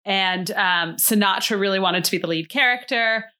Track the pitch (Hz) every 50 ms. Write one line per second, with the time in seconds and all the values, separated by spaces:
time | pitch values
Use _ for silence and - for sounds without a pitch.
0 | _ 208 196 196 190 185 185 185 185 175 208 202 202 185 180 175 170 165 165 -
1 | - - 226 208 202 196 190 - - - 233 196 196 196 196 190 190 180 175 180
2 | 170 - - 175 - 165 165 160 165 - - 269 269 247 247 247 247 - 262 233
3 | 233 226 220 220 220 - _ _